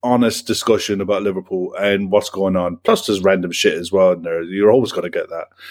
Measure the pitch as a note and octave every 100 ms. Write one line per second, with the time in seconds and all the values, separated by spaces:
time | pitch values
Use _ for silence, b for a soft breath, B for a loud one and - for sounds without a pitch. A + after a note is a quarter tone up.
0 | B2 B2 A#2 - - A2+ - G#2+ - G2+
1 | F#2+ G2+ G2+ F#2+ F2+ F#2 F2+ - G2+ G2
2 | G2 G2+ - F#2+ G2 F#2 F2+ A#2+ - A3
3 | - G2+ F#2 F#2+ F2 E2+ G2+ D#2+ E2+ F#2+
4 | F#2 F2 E2 E2 E2+ F#2+ G#2 B2 A2+ -
5 | F2 E2+ - E2 - B B